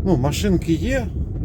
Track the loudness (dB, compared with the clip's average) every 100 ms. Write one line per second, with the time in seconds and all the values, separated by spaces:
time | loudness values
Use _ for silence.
0 | 2 2 2 0 2 2 2 0 0 -2
1 | -2 -4 -6 -4